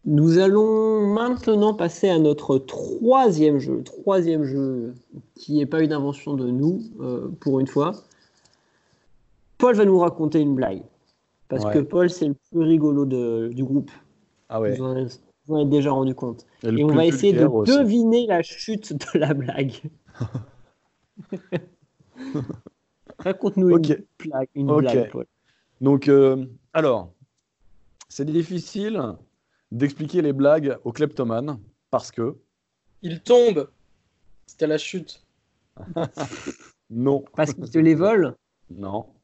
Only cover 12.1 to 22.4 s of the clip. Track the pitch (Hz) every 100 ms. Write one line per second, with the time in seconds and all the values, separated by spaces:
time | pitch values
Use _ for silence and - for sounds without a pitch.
12.1 | 175 151 139 _ 170 160 165 147 143 139
13.1 | 131 120 113 117 123 131 139 135 - _
14.1 | _ _ _ _ 113 107 113 131 131 127
15.1 | - _ _ 147 151 143 147 143 135 131
16.1 | 127 123 113 _ _ 113 113 151 151 165
17.1 | 135 202 190 151 113 107 277 240 233 226
18.1 | 233 233 175 165 - - 214 - 147 -
19.1 | - 147 139 127 - 135 - 156 _ _
20.1 | - 117 - - _ - _ _ _ _
21.1 | - - 190 _ 180 - _ _ _ _
22.1 | 254 269 147